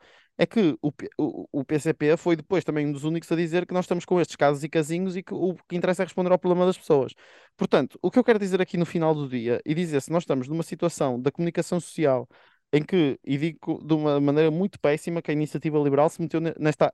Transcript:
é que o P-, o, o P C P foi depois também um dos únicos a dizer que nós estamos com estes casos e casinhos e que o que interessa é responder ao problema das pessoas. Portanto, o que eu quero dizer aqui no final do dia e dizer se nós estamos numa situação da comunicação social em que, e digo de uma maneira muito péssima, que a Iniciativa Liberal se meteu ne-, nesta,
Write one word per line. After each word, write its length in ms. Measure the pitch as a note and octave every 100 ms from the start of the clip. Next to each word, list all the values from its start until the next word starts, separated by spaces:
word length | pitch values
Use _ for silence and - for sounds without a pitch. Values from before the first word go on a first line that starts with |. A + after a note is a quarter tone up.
| _ _ _ -
é 80 | F3
que 320 | A#3 F3 E3+
o 80 | D3
P-, 200 | - - -
o, 260 | D3 - -
o 140 | C#3+ C3
P 120 | D3+
C 160 | D#3+
P 220 | D3+ D3+ E3
foi 220 | F3 E3
depois 260 | - F#3
também 240 | D#3+ D3+ D3
um 60 |
dos 100 | C#3
únicos 260 | D#3 E3 -
a 60 | E3
dizer 300 | E3+ E3+ F3+
que 80 |
nós 100 | F3+
estamos 220 | F3 F3 -
com 160 | F3+
estes 160 | D#3 -
casos 260 | C#3+ C#3+
e 60 | D3+
casinhos 480 | E3 D3 E3+ F#3+ F3+
e 40 |
que 120 | -
o 200 | F#3+ F3 F3 -
que 80 | F3
interessa 260 | F3 F3+
é 40 | F3+
responder 260 | - F3+
ao 80 | F3+
problema 260 | F#3 F3+ F3+
das 120 | F3+
pessoas. 360 | - D3 A#2 - - - _ -
Portanto, 420 | F#3 F3+ C3 -
o 80 | F3+
que 80 | B3+
eu 60 |
quero 160 | A#3+ G#3+
dizer 220 | G3 F#3+
aqui 160 | F3+ F3
no 80 | E3
final 280 | F3 D#3+
do 140 | D3+ C#3
dia 340 | B2 A#2 A#2+ -
e 100 | D#3
dizer 260 | F3 C#3+
se 80 | -
nós 140 | E3
estamos 240 | - C3+ B2+
numa 160 | E3
situação 580 | D#3+ - E3+ - C#3 A#2+
da 80 | C3
comunicação 500 | - E3+ F3 D#3+ -
social 480 | - - D3+ B2+ A#2+ _ _ _ _
em 80 | D3
que, 380 | D3+ F#3 D3 -
e 140 | - C3+
digo 460 | E3 D#3 - D#3 D3+
de 80 |
uma 260 | D#3 D3+ C#3+
maneira 280 | C#3+ D3 D#3+
muito 300 | D#3 G3 -
péssima, 420 | D3+ D3 - E3+
que 80 | -
a 40 |
Iniciativa 440 | D3+ D3+ D3+ D#3+ D3+
Liberal 320 | C#3+ C#3 D#3
se 120 | -
meteu 180 | D#3+ D#3+
ne-, 160 | E3 -
nesta, 320 | D3+ D3 D#3